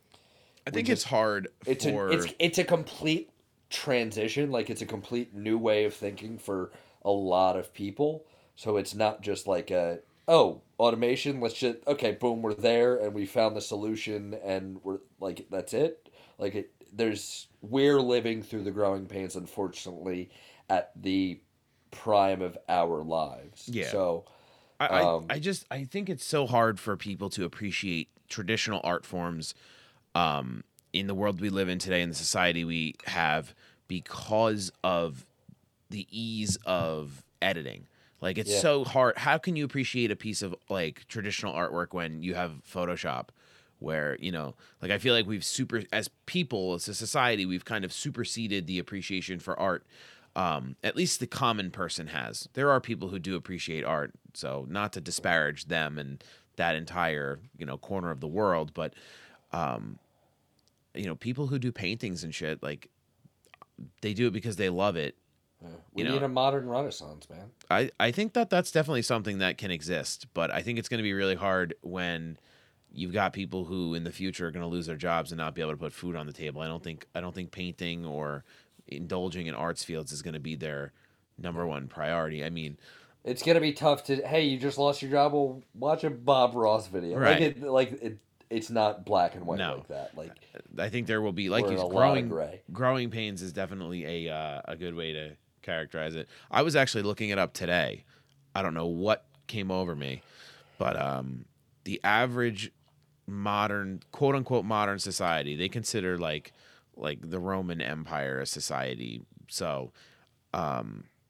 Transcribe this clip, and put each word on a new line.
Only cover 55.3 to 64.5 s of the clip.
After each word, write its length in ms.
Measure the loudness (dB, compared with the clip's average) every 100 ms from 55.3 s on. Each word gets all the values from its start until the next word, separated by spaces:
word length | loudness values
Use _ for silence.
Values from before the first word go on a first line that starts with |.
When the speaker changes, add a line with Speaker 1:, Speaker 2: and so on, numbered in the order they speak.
| 4 4 -2 -2
Speaker 1:
them 320 | -2 -2 -4
and 240 | -8 -12 -16 -20 _ -2
that 200 | 0 0
entire, 640 | -2 -2 0 0 -4 -6 -12 -12
you 80 | -10
know, 120 | -10
corner 340 | -6 -4 -4
of 100 | -6
the 60 | -4
world, 460 | 0 2 2 0
but, 200 | -4 -6 -8 -20 -20 -20 -20 _
um, 480 | -2 -2 -2 -8 -14 _ _ _ _ _ _ _ _ _ -8
you 100 | -6
know, 100 | -6
people 320 | -6 -2 -2
who 120 | -2
do 120 | -2
paintings 520 | -2 -2 -2 -4 -6
and 100 | -8
shit, 300 | -6 -4 -4
like, 260 | -6 -8 -14 _ _ _ _ _ _ -20 -20 -18 -18 _
they 120 | -4
do 140 | 2 2
it 40 |
because 240 | 2 -4